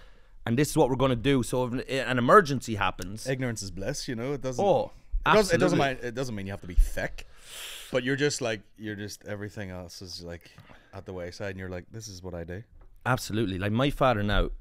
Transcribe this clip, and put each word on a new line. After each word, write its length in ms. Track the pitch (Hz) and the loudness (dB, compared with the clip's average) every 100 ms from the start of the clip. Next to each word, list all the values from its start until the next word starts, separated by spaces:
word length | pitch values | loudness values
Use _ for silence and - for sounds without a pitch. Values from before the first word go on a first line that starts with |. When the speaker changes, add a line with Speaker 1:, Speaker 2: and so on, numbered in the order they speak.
| - - - - - | -20 -20 -20 -8 0
Speaker 1:
and 100 | 120 | 2
this 120 | 147 | 4
is 60 | 156 | 4
what 120 | 131 | 4
we're 60 | 127 | 6
gonna 200 | 135 120 | 2 2
do." 280 | 135 135 | 2 2
So 220 | 110 127 123 | 2 0 -2
if 80 | |
an, 80 | 123 | -4
an 360 | - 135 117 127 | -4 -4 0 2
emergency 580 | 123 208 147 131 - 104 | 8 8 8 0 -2 -2
happens, 520 | 95 - 95 104 - | -2 -2 -8 -8 -4
Speaker 2:
Ignorance 340 | 131 127 110 | -2 -2 -4
is 80 | 98 | -8
bliss, 380 | 87 90 143 - | -6 -6 -6 -6
you 80 | 113 | -6
know? 180 | 127 | -4
It 80 | 143 | -4
doesn't, 240 | 131 123 196 | -4 0 4
Speaker 1:
Oh, 260 | 147 - - - - 143 | 4 2 -8 -6 0 6
Speaker 2:
it 80 | |
does, 200 | 196 190 | 6 6
it 40 | 165 | 4
doesn't 180 | 180 170 | 4 4
Speaker 1:
absolutely. 0 | |
Speaker 2:
mind, 220 | 139 131 | 2 0
it 140 | 120 117 | -6 -4
doesn't 180 | 127 | -4
mean 140 | 104 95 | -4 -6
you 60 | |
have 80 | 98 | -8
to 60 | 87 | -2
be 60 | |
thick, 540 | 87 - - - - - - - - - - - | 4 4 4 -4 -6 -12 -18 -18 -14 -14 -14 -4
but 120 | 131 | -2
you're 120 | 127 135 | 0 2
just, 260 | 147 - | 0 0
like, 200 | 120 110 - - | -2 -4 -8 -12
you're 180 | 107 101 | -8 -6
just, 280 | 104 - - | -8 -10 -10
everything 440 | 104 104 110 95 | -8 -8 -8 -10
else 320 | 90 87 - | -8 -12 -14
is, 220 | 92 87 | -14 -12
like, 260 | 85 87 - - - - - | -10 -12 -14 -20 -20 -20 -20
at 120 | 95 98 | -16 -12
the 80 | |
wayside, 380 | 90 87 - 101 | -8 -8 -8 -8
and 80 | 95 | -6
you're 100 | 92 | -8
like, 160 | 90 90 | -8 -10
"This 160 | 113 110 | -14 -12
is 160 | 90 | -12
what 100 | 90 | -10
I 100 | 87 | -8
do." 200 | 85 90 - - - - 113 | -8 -10 -12 -20 -20 -8 -2
Speaker 1:
Absolutely. 540 | 127 - 104 104 92 | -2 -2 -2 0 0
Like, 120 | 101 | 0
my 200 | 110 143 | 2 2
father 320 | - 131 110 | 4 2 4
now 260 | 101 101 - - | 2 2 2 -2